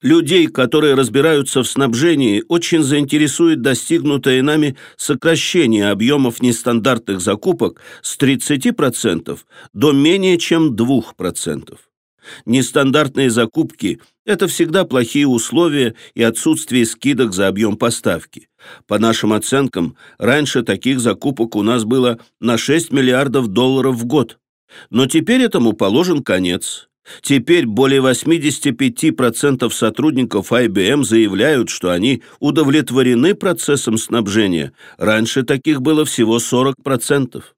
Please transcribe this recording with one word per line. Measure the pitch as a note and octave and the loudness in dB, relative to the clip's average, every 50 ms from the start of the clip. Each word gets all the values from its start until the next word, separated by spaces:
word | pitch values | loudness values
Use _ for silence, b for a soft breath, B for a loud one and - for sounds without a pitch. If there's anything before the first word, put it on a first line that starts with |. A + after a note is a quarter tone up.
| - | 2
Людей, | - D#3 E3+ E3 C#3+ F3+ F#3 E3 - | 4 4 4 4 2 2 2 2 2
которые | - - - A#2 - D#3 D3+ D3+ C#3 | 2 0 -2 2 2 2 2 4 2
разбираются | C3 C3+ A2+ G#2+ C#3 C#3 D#3+ D#3+ C#3+ C#3 - - C3 A#2 | 2 2 0 2 2 2 4 2 2 0 0 -2 -2 -2
в | - | -2
снабжении, | - C3+ C3+ B2 A#2 A#2 D3 F3 E3 C#3+ C3+ A2+ G2+ G#2 A2 _ | -2 0 0 0 0 0 2 2 2 2 2 2 0 0 -2 _
очень | E3+ E3+ E3+ - E3+ D#3+ D3+ | -2 -2 0 0 0 0 2
заинтересует | C3 C#3+ D3 D3 C3+ C#3+ D3+ D3+ C#3+ C#3 - E3+ E3+ D#3+ C#3+ A2+ | 2 0 0 0 0 0 0 0 0 0 2 2 2 2 2 0
достигнутое | C#3 C3+ - - - E3 E3+ C3+ D3 C#3+ C#3 C#3 C#3 B2+ C3 C3 | -2 -2 -2 -2 -2 -2 -2 0 0 -2 0 0 0 2 2 2
нами | D3 D3+ D#3 D3+ D3 C#3 B B B B B | 2 2 2 0 0 -2 B B B B B
сокращение | - - C#3+ B2+ - E3 E3 D3 - - - F3+ D#3+ A#2+ A2 G#2+ G2+ G2+ | -4 -4 -4 -2 0 0 0 0 -2 -2 0 2 2 2 2 2 2 0
объемов | G2+ F#2+ A2 A#2+ C#3+ C#3+ C3+ A#2+ A#2 - B2 | 0 0 0 0 2 2 0 0 -2 0 0
нестандартных | B2 A#2 A#2 - B2+ A#2+ A#2 G2+ C3+ B2+ A2+ - - G2+ F#2+ F2+ | 0 0 0 -2 -2 -2 0 0 0 -2 -2 -2 -6 -6 -4 -2
закупок | G#2+ G2 - - F#3 F3+ E3 A#2 F2+ - B B B B B B | -2 -2 -2 0 -2 -2 0 -2 -4 -4 B B B B B B
с | - - - | -12 -4 0
тридцати | - C3 C3+ B2 - - D3 C#3 - A#3+ - | 0 0 0 0 -2 -2 -4 -2 0 -2 -2
процентов | - D3+ B2+ A#2 - - A2+ E3+ - - - C#2+ - - B B B B B B | 0 -2 -2 -2 -2 -2 -2 -2 -2 -6 -10 -12 -14 -14 B B B B B B
до | G2 A2+ D#3 C#3+ | 0 2 2 4
менее | C#3 C#3 D#3 F3+ G3 F#3+ F#3 F3+ | 4 4 2 2 2 2 2 0
чем | E3 E3 - E3 E3 D#3+ D#3 A#2+ | 0 0 0 0 2 2 0 0
двух | G2 A2+ A#2+ C#3 B2 - - - | 0 0 0 0 -2 -2 -4 -12
процентов. | _ F#2 F2+ - - - E2+ D#2 C#2 - - - - _ _ _ _ _ _ _ B B B B B B | _ -8 -6 -6 -6 -6 -6 -8 -8 -10 -16 -20 -20 _ _ _ _ _ _ _ B B B B B B
Нестандартные | - A#2 C3+ B2+ - - D3+ C#3 C3+ B2+ C#3+ D3+ C3+ - - C#3 B2+ | -2 0 0 0 0 0 0 0 2 2 2 0 0 0 0 0 0
закупки — | A2+ A#2+ C3+ A#2 _ D#3 D#3+ C#3+ - _ - F#2+ D#2+ b b b b _ _ | 2 0 0 0 _ -4 -4 -4 -4 _ -6 -6 -6 b b b b _ _
это | - G#2 - G3+ F3+ | -4 -2 0 0 -2
всегда | - - E3+ D#3+ D#3 G3 F3+ | 0 -2 -2 0 2 0 0
плохие | - - C3 B2 A#2 - C#3+ C#3+ C#3 | 0 0 -2 -2 0 0 0 2 2
условия | B2+ A#2 - - - D3 F3 E3 C#3+ C#3+ C3 A#2 A2 B B B B | 2 0 -2 -2 0 0 0 2 2 0 -2 -2 -4 B B B B
и | - A#2 | 0 0
отсутствие | A2+ A2+ - - D#3 D#3 D#3 - - B2 B2+ A#2 | 0 0 0 0 0 0 0 -2 -2 0 0 0
скидок | A2+ - _ - C3+ C#3+ A#2+ C3 A2+ F#2 | 0 -2 _ -2 -2 0 0 0 -2 0
за | F#2 G2+ | 0 0
объем | F#2+ F#2+ G2 A2+ G#2+ A2 | 0 0 0 -2 -2 -2
поставки. | G#2+ - A#2 A#2 - - A2+ F2+ E2 - _ - - _ _ _ B B B B B B _ | -2 -2 -2 -4 -2 -4 -4 -4 -4 -8 _ -20 -20 _ _ _ B B B B B B _
По | G#2 G#2 | -2 0
нашим | G#2+ A2+ A2+ - - A2 G#2+ | 2 2 0 0 0 0 0
оценкам, | G#2 - - - C3+ C#3 B2 - - F2 D#2+ - B B B B B | 0 -2 0 0 0 0 0 -2 -4 -6 -6 -6 B B B B B
раньше | - G#2+ C3 D3+ D3+ C3 - C3 A#2 | 0 0 2 2 0 0 -2 -4 -2
таких | - G2+ F#2 - B2 C3+ C3 | -2 -4 -2 0 -2 -2 0
закупок | A#2 A#2+ G2+ F#2 - C#3 C#3 - A#2 A2+ - | 0 -2 -2 -2 -2 -6 -2 -2 -4 -2 -2
у | A2 G2+ | -2 0
нас | G#2+ A#2+ B2 A2 | 0 0 0 0
было | G#2+ B2 B2+ B2 B2 A2+ A2+ b b b _ | 0 0 2 2 0 -2 -4 b b b _
на | - A#2 A#2+ A2+ | -4 -2 -2 -2
шесть | - - C#3+ E3 E3 - | 0 0 0 0 0 -2
миллиардов | A#2+ C#3+ C3 B2+ B2 B2+ C#3 C3+ A2+ C3+ B2+ | -2 0 2 2 2 2 0 0 0 -2 -2
долларов | A2 F#2+ A2 B2 C3 C3+ C3+ B2+ C3+ C3 | 0 0 0 0 2 2 0 0 -2 -2
в | A#2 A#2 | -2 -4
год. | A#2+ C3+ D3+ A#2+ - - _ _ _ _ _ _ B B B B B | 0 0 0 0 0 -6 _ _ _ _ _ _ B B B B B
Но | - A2 C3+ | 0 0 0
теперь | C3+ - D#3+ D#3+ D#3 A#3 C4 C4 | 2 2 0 2 2 2 2 2
этому | A3+ - F#3 B2 A2+ G#2 | 2 2 2 2 2 0
положен | - - G2 G2+ C3+ F3+ F3+ F3 C#3+ A#2+ | 0 0 0 2 2 2 2 0 -2 -2
конец. | - G2+ F#2 F#2 F2 F2 F#2+ - - - - - _ _ _ _ B B B B | -2 -2 0 0 -2 -2 -4 -6 -10 -12 -14 -18 _ _ _ _ B B B B
Теперь | - C#3 C3+ A#2 - E3+ F3 C#3+ | 0 0 0 2 2 2 2 2
более | A#2 G#2 A2 C3+ C3+ C#3 C3+ | 0 0 0 2 2 4 2
восьмидесяти | C3 C3 B2+ B2 - C#3 E3 E3 C#3+ D3 C#3 - - C#3+ B2 | 4 2 2 0 2 0 0 0 0 -2 -4 -2 -2 -4 -2
пяти | - C#3 B2+ A#2+ - - D#3+ D#3 | 0 -2 -2 -2 0 -2 -2 0
процентов | - C3 A#2+ A2+ - - C#3+ C#3 B2+ B2+ A#2 - | 2 0 0 0 0 0 0 0 0 -2 -4 -2
сотрудников | - - A2 G#2+ - B2+ D#3 C#3+ C3 B2+ A2+ - G#2 F#2 - | -2 -2 -2 -2 0 -2 0 0 0 -2 -2 -2 -4 -2 0
I | A#2+ A#2+ B2+ | 0 0 0
B | A2 F#2+ G2+ F#2 G2 | 0 0 0 0 2
M | C3 D3 C3+ | 2 0 0
заявляют, | G2 A2 A2+ A2+ G#2 F#2+ F#2+ A2 D3 D#3 C3 A2+ - | 2 4 4 4 2 2 0 2 2 2 0 0 -2
что | - - - F2+ | -6 -6 -2 -2
они | F2 F2 F#2+ C3 C3+ A2+ B B B B | -2 0 0 0 -2 -2 B B B B
удовлетворены | - C#3+ C#3+ D#3 D#3 C3+ C#3+ D#3 C#3 - A#2+ C3 C3 B2+ B2 A#2 B2+ F3 G#3 | -2 0 2 2 2 2 2 2 0 0 0 2 2 4 4 2 2 2 0
процессом | - - G3 E3+ - - - C#3+ C3+ - - - | 0 -2 -4 -4 -2 -2 -2 -2 -2 0 -2 -2
снабжения. | A2+ - - A2 A#2 A2+ G2 G2 A2 G#2+ G2 F2 D#2+ D2 C2+ B B B B B B | -4 -4 -2 -2 -2 -2 0 0 2 2 2 0 -2 -4 -6 B B B B B B
Раньше | E2+ G#2 A2 A2 A2 A2 - C#3 C3 | -2 0 0 0 0 -2 -2 -4 -2
таких | A#2 D3 C3+ - D#3 D3+ C3+ | 0 -2 -2 0 -4 -4 -2
было | B2+ D#3 D#3 D3+ D3+ | 0 0 2 2 0
всего | D3 - - A#2 A2 A2+ A#2+ | -2 0 0 0 2 2 0
сорок | A#2 - - B2 B2+ C#3 C3 _ _ | -2 -2 0 0 0 0 -2 _ _
процентов. | C#3 C3+ A#2+ - - D3 C#3+ C3+ B2+ - - - - _ | -4 -4 -4 -2 -2 0 0 -2 -4 -8 -16 -18 -20 _